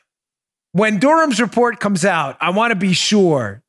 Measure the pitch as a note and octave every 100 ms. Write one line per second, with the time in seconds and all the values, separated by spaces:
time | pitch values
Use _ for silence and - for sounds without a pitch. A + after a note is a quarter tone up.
0 | _ _ _ _ _ _ _ F3 G#3+ G#3+
1 | C4+ D#4+ D#4 G#3 A#3 - A#3+ A#3 G#3 F#3+
2 | F#3+ E3+ C#3+ - D#3+ F#3 A#3 G#3+ G3 F3+
3 | - G#3+ F3+ D3 G#2+ G#2